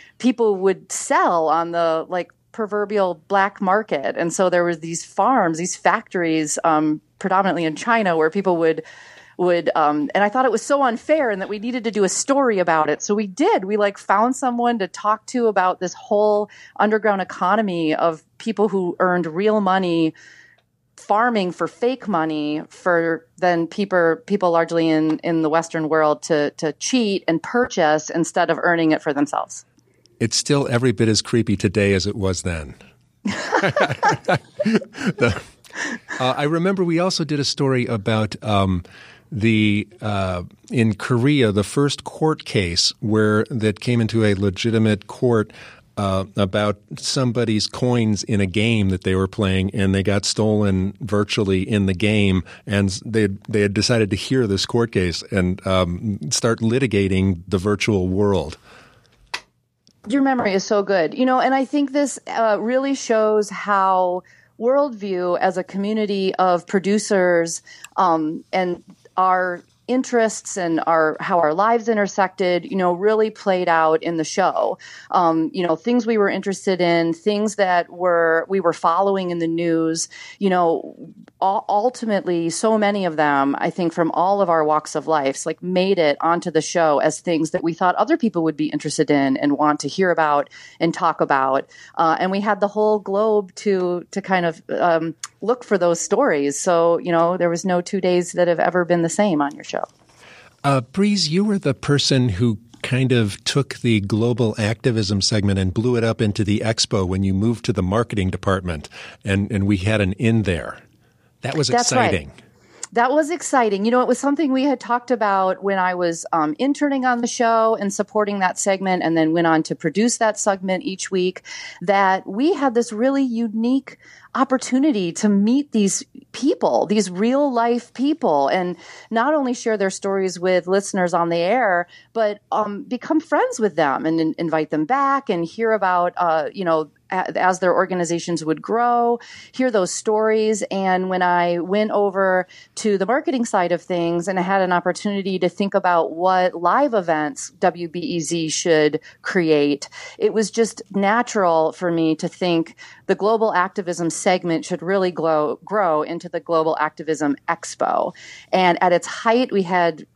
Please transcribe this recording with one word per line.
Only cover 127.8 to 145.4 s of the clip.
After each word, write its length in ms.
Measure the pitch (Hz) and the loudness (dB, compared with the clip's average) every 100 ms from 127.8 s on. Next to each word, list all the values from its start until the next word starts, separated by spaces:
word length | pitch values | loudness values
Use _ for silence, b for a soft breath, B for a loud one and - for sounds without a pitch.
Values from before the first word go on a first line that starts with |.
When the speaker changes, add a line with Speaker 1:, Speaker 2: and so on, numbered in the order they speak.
| - | -4
Speaker 1:
people, 540 | - 277 302 220 147 139 | -4 -2 0 0 2 2
and 280 | 185 180 175 B B B | 0 -2 -6 B B B
not 220 | 226 254 | -2 0
only 220 | 302 262 | 0 0
share 220 | 240 233 220 | -4 -2 0
their 140 | 190 | -2
stories 500 | 185 202 196 190 175 | -4 -4 -2 -2 -2
with 260 | 185 185 170 | 0 2 2
listeners 480 | 196 196 196 180 | 0 0 -2 0
on 140 | 175 170 | 0 0
the 80 | 170 | 0
air, 500 | 170 240 220 175 175 B B | 0 0 2 0 -2 B B
but, 280 | - 214 202 - | -2 -2 -4 -6
um, 320 | 170 208 202 | -4 -4 -6
become 380 | - 247 - 311 | -8 -8 -2 -2
friends 400 | - 294 508 494 | 0 0 0 0
with 160 | 214 151 | -2 2
them 300 | 151 131 156 | 0 0 0
and 140 | 165 | 0
in-, 140 | 160 - | 0 -2
invite 320 | 165 160 156 | -2 -2 -2
them 140 | 156 | -2
back 440 | 156 269 269 277 - | 0 0 0 0 -2
and 160 | 180 | -4
hear 280 | 170 - 226 | -4 -4 0
about, 400 | 220 190 180 175 - | 0 2 0 0 0
uh, 320 | 175 160 143 | 0 0 -2
you 120 | - | -4
know, 260 | 180 160 156 _ - | 0 0 -2 _ -8
a-, 260 | 185 - 160 | -6 -4 0
as 220 | 180 185 | 0 2
their 120 | 185 | 2
organizations 720 | - 185 185 170 170 170 170 | 2 2 0 -2 -4 -4 -4
would 160 | 156 156 | -2 -4
grow, 600 | - 220 240 240 233 240 B B B | -2 -2 0 2 2 -2 B B B
hear 180 | - 254 | -2 0
those 220 | 220 180 | 2 0
stories. 680 | - - 214 220 220 214 214 | -2 0 2 2 2 2 0
And 460 | 202 196 190 185 185 | -2 -2 0 0 0
when 140 | 185 | 0
I 380 | 180 175 175 175 | 2 2 2 0
went 320 | 175 202 214 | -2 0 0
over 560 | 208 202 190 190 185 180 B B - | 0 0 2 2 2 -2 B B -6
to 220 | 220 196 | -2 0
the 80 | 190 | 0
marketing 380 | 262 302 269 | -2 0 -2
side 260 | 233 208 175 | 0 0 0
of 100 | 170 | -2
things 460 | - 180 170 170 170 | -2 -2 0 -2 -2
and 100 | 185 | -2
I 60 | |
had 200 | 180 196 | 0 0
an 100 | 185 | 2
opportunity 640 | 180 180 175 208 202 190 | 0 0 -2 -4 -4 -4
to 100 | 185 | -2